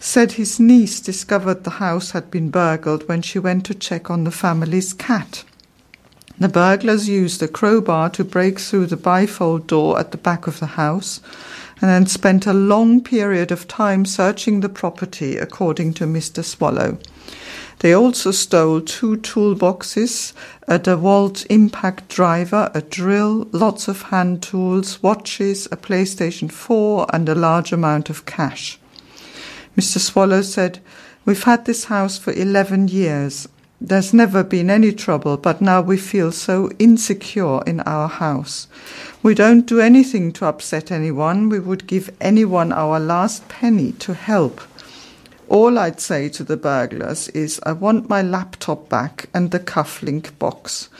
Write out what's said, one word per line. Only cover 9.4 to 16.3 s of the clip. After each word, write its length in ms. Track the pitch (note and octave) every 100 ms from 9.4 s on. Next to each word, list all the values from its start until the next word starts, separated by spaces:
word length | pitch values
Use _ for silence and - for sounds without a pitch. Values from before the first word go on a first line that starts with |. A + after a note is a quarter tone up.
| E3+ E3 D#3+
door 320 | D#3+ D#3 E3
at 100 | E3
the 80 | -
back 300 | - E3+ E3+
of 100 | D3
the 160 | D#3
house 460 | - D3+ F3+ - - - - - - - -
and 80 | F#3+
then 200 | F#3 F#3
spent 360 | - G3 F#3+
a 80 | G3+
long 480 | F#3+ G3 G#3 A3+ A#3+
period 520 | A#3+ A#3 G3+ F#3 F3
of 160 | F3 -
time 360 | - G#3+ F#3+
searching 560 | F#3+ - F#3+ G#3 - G#3
the 80 | G3
property, 680 | F#3+ F3 F3 F#3 - C#3+ -
according 580 | - - F3+ D#3 D#3+
to 140 | D#3+ D#3+
Mister 340 | D#3+ -